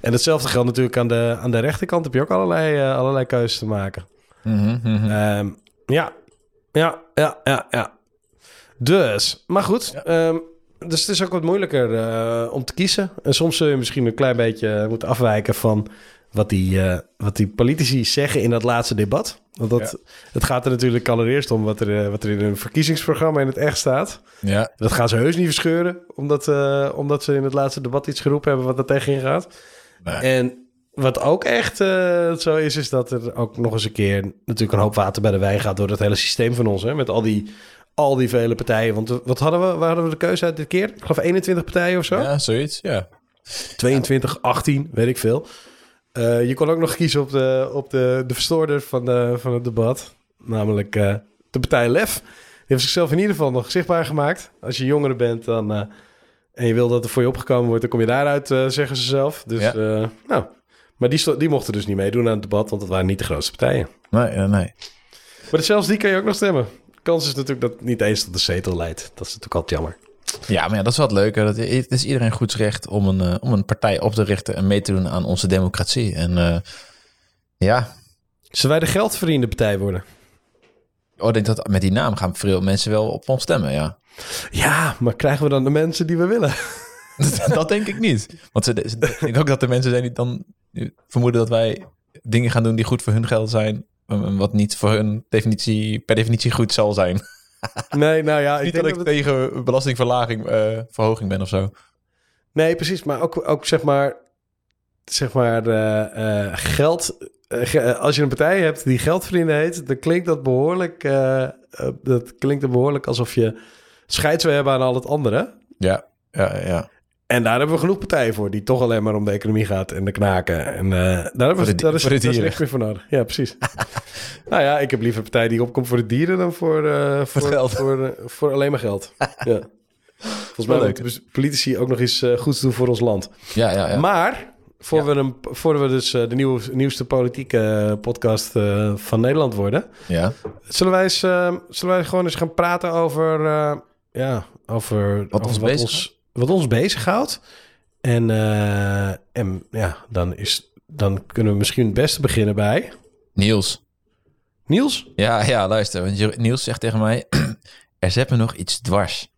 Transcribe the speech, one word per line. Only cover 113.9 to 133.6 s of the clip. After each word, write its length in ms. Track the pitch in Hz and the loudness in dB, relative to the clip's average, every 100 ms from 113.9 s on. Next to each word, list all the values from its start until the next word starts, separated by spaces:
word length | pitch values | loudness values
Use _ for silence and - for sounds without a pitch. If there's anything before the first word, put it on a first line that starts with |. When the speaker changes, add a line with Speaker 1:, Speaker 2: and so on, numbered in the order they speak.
| _ _ | _ _
Speaker 1:
scheid 360 | - 151 160 | -2 0 2
zou 120 | 160 | 2
hebben 200 | 143 139 | 2 2
aan 80 | 135 | 2
al 140 | 131 127 | 2 0
het 100 | 127 | -2
andere. 480 | 147 127 110 233 - _ - | 0 0 0 -2 -10 _ -2
Speaker 2:
Ja, 280 | 92 - - _ _ | 0 0 -4 _ _
ja, 260 | - 95 98 92 | -2 -2 0 -2
ja. 240 | 85 - _ _ _ _ | -4 -4 _ _ _ _
Speaker 1:
En 160 | 123 | 0
daar 140 | 113 120 | 2 2
hebben 180 | 151 160 | 2 2
we 60 | |
genoeg 160 | 170 196 | 0 0
partijen 360 | - 160 117 | 0 0 0
voor 160 | 104 104 | 0 -4
die 140 | 104 | -4
toch 180 | 101 127 | 0 0
alleen 220 | 123 113 | 2 2
maar 120 | 107 107 | 0 0
om 100 | 104 | 0
de 60 | |
economie 340 | 101 107 107 104 | -2 0 0 2
gaat 260 | 98 95 | -2 -2
en 140 | 87 98 | -4 -4
de 60 | |
knaken. 640 | 98 101 92 87 85 73 | 0 2 2 0 -2 -4
En, 120 | - 95 | -2 0
eh, 140 | 92 | 2
daar 240 | 92 90 | 2 0
hebben 320 | 82 - 127 185 | -2 0 2 4
Speaker 2:
Voor 100 | 107 | 2
Speaker 1:
we, 0 | |
Speaker 2:
de 100 | 92 | 2
di-, 80 | |
Speaker 1:
daar 100 | 160 | 2
is, 80 | 156 | 2
Speaker 2:
voor 80 | 131 | 2
de 60 | 135 | 2
Speaker 1:
daar 60 | 120 | 2
is 20 | |
Speaker 2:
dieren. 120 | 120 | 2
Speaker 1:
niks 140 | - - | 0 -2
meer 100 | 143 | -2
voor 120 | 131 | -2
nodig. 260 | 107 98 - | -4 -6 -2
Ja, 140 | 139 | 0
precies. 340 | 117 - 127 - | 0 -2 -4 -4
Speaker 2:
<laughs> 920 | - - - - - - - - - | -6 -6 -10 -10 -14 -16 -14 -16 -2
Speaker 1:
Nou 140 | - | 2
ja, 160 | 143 147 | 2 2
ik 120 | 139 | 0
heb 100 | 127 | 0
liever 160 | 117 110 | 0 -2
een 60 | 107 | -2
partij 180 | 123 113 | 0 2
die 140 | 113 | 2
opkomt 240 | 120 120 123 | 0 -2 0
voor 100 | 123 | 0
de 80 | 110 | 2
dieren 320 | 120 165 185 | 0 2 0
dan 160 | 180 | 0
voor, 340 | 170 165 156 151 | -2 0 0 2
eh, 240 | 143 143 | 0 0
Speaker 2:
Voor 60 | 139 | 0
het 100 | 135 | 0
Speaker 1:
voor, 120 | - | 0
Speaker 2:
geld. 300 | 143 143 127 | 2 2 0
Speaker 1:
voor, 340 | 107 135 135 131 | 0 0 0 -2
eh, 60 | - 117 | -6 -14
voor 280 | - 147 | -4 -2
alleen 180 | 139 139 | 2 0
maar 80 | 143 | 0
geld. 340 | 117 101 - _ 139 | -2 -4 -8 _ -6
Speaker 2:
<laughs> 240 | - 127 | -4 -2
Speaker 1:
Ja. 80 | 110 - _ _ _ _ _ | -2 -2 _ _ _ _ _
Volgens 380 | - - - - | -12 -10 -12 -8
mij 100 | 110 | 0
Speaker 2:
Wel 120 | 127 | 2
leuk. 80 | 110 | 2
Speaker 1:
moeten 180 | 95 | -2
bes-, 180 | 120 113 _ | -8 -10 _
politici 460 | - 143 143 - 127 | -2 -2 0 -2 -2
ook 100 | 127 | 0
nog 120 | 120 | 0
eens, 220 | 123 - | 0 0
eh, 160 | 123 120 | 0 2
goeds 220 | 123 139 | 0 0
doen 120 | 135 | 0
voor 140 | 113 123 | 0 0
ons 120 | 117 | 2
land. 300 | 120 101 - - - | 2 0 -4 -16 -6
Speaker 2:
Ja, 180 | - | 0